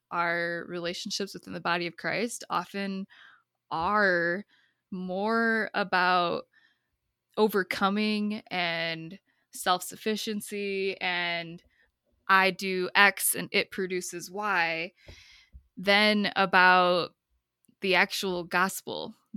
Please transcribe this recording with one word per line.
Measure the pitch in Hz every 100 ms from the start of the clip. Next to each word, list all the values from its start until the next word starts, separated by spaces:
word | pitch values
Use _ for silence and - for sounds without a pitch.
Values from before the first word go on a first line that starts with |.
| -
our | 175 170 170 170 170 -
relationships | 175 170 180 - - 196
within | 180 -
the | 180
body | 170 170 175
of | 165
Christ | 170 170 233 - -
often | 175 180 196 196 190 196 - - - _ _ -
are | 156 170 208 202 175 170 175 208 _ _ _ _
more | 185 185 185 208 226 226 226 208
about | - 196 185 180 185 175 160 - _ _ _ _ _ _ _ _ -
overcoming | 214 208 185 - 196 202 214 214 208 214 -
and | 180 175 165 165 165 165 196 _ _ _
self-sufficiency | - - 180 - - - 214 - 208 - 208 202 196 196 190
and | 185 175 175 170 170 170 _ _ _ _ _ _ -
"I | 190 190
do | 180 190 185 180
X | - 202 196 -
and | - 185
it | 202 -
produces | - 185 185 180 175 180
Y" | 185 208 185 165 165 175 - - - - - _ - _ -
than | 185 202 214 208 196 -
about | 190 190 185 185 180 180 151 _ _ _ _ _ _ _
the | 196
actual | 175 196 - 196 180
gospel, | 175 180 190 - - 90 78 - _